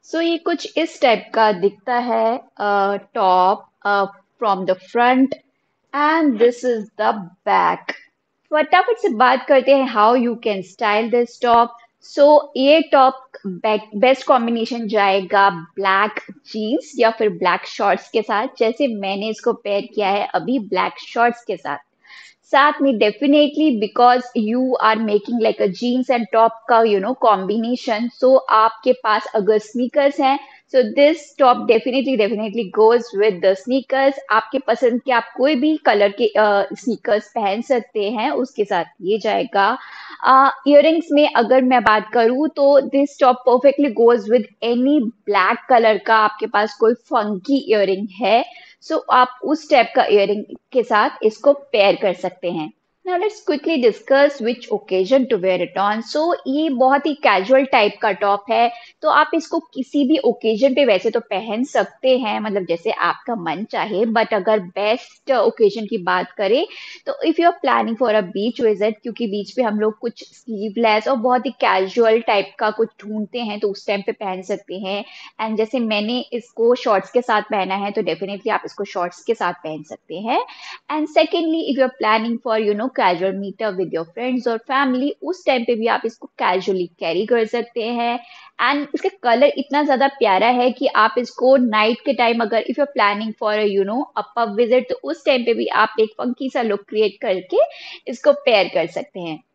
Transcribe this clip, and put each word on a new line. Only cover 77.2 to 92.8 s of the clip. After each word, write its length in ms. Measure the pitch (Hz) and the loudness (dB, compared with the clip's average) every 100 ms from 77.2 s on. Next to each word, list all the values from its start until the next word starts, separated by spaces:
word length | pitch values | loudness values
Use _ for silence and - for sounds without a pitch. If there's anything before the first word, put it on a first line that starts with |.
साथ 200 | 240 214 | 0 -2
पहना 320 | 208 208 185 | 0 -4 -2
है, 160 | 196 202 | -4 -4
तो 120 | 202 | -4
definitely 480 | 175 160 196 202 220 | -4 -6 -8 -8 -4
आप 120 | 202 - | -4 -6
इसको 180 | - | -12
shorts 400 | 202 196 175 - | -10 -6 -6 -8
के 100 | - | -6
साथ 180 | 226 180 | -4 -4
पहन 300 | 180 160 156 | -6 -12 -12
सकते 360 | 151 - _ 170 | -14 -20 _ -12
हैं। 260 | 220 311 403 - - - - | -4 -4 -6 -16 -20 -20 -10
And 140 | 302 302 | -8 -2
secondly, 560 | 330 320 339 330 330 - | 0 0 -2 -2 -4 -4
if 100 | 262 | -2
you 60 | 254 | -2
are 40 | - | -2
planning 360 | 214 220 226 226 247 | -2 0 -2 -6 -4
for, 220 | 220 208 | -2 -2
you 100 | 208 | -4
know, 180 | 254 - | -4 -2
casual 360 | 202 175 190 | 0 0 -4
meetup 400 | 190 196 196 220 185 | -4 -10 -8 -8 -6
with 120 | 175 | -6
your 140 | 165 | -6
friends 440 | 165 226 247 254 233 | -10 -8 -6 -4 -4
or 100 | 226 | -6
family, 520 | - 269 277 254 285 - | -4 -2 -2 -2 -4 -6
उस 240 | 277 359 - | -10 -4 -2
time 160 | 262 | -2
पे 120 | 233 | -2
भी 120 | 233 226 | -2 0
आप 160 | - | -2
इसको 260 | 226 - - - | -4 -10 -20 -4
casually 440 | 202 185 185 185 175 _ | -2 -2 -2 -4 -4 _
carry 260 | 170 165 214 | -4 -4 0
कर 180 | 240 | -2
सकते 380 | 220 240 226 - | 0 -4 -6 -8
हैं। 380 | 220 240 240 240 - - - - | -6 -4 -4 -6 -10 -20 -20 -4
And 240 | 240 285 285 | -2 -2 -4
इसका 140 | - 392 - | -6 -6 -4
color 300 | 247 247 285 285 | 0 2 2 0
इतना 240 | - 285 | -4 -2
ज़्यादा 240 | 285 254 269 | 0 0 0
प्यारा 400 | 277 220 190 226 | 0 0 2 2
है 240 | 247 247 | 2 0
कि 160 | 240 269 | 0 -2
आप 280 | - 220 - | 2 2 0
इसको 380 | 233 - 254 269 | -6 0 4 4
night 400 | 247 214 214 240 | 4 0 0 -2
के 120 | - | -4
time 280 | 247 233 233 | 0 0 0
अगर 220 | 220 226 - | -2 -2 -2
if 60 | |
you 80 | 254 | -4